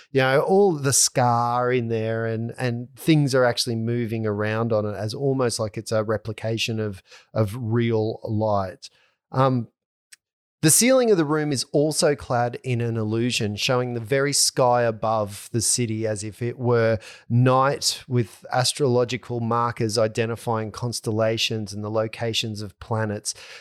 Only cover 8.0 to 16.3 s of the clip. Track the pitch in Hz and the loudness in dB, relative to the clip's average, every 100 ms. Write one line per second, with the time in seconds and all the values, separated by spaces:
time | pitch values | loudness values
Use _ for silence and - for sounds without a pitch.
8 | 110 - - 107 107 101 95 90 - _ | -2 -4 -4 -2 0 0 -2 -10 -20 _
9 | _ _ _ 131 135 127 113 _ _ _ | _ _ _ 0 2 2 -4 _ _ _
10 | _ - _ _ _ _ 156 - 240 262 | _ -20 _ _ _ _ 2 4 4 4
11 | 240 190 147 156 151 131 - 151 151 147 | 4 2 2 0 -2 -4 -2 0 0 2
12 | 156 147 - 123 120 120 131 120 117 113 | 0 0 -2 -2 -2 -4 -4 -2 -2 -2
13 | 107 113 123 120 107 104 - 123 123 120 | -2 0 0 -2 -4 -2 0 0 0 -6
14 | 107 139 143 135 - - 127 120 117 110 | -2 0 0 0 0 2 4 4 2 0
15 | 110 110 104 104 - 117 - - 117 110 | -2 0 -2 -6 -6 -2 0 -2 -2 -2
16 | 110 107 107 | -4 -4 -8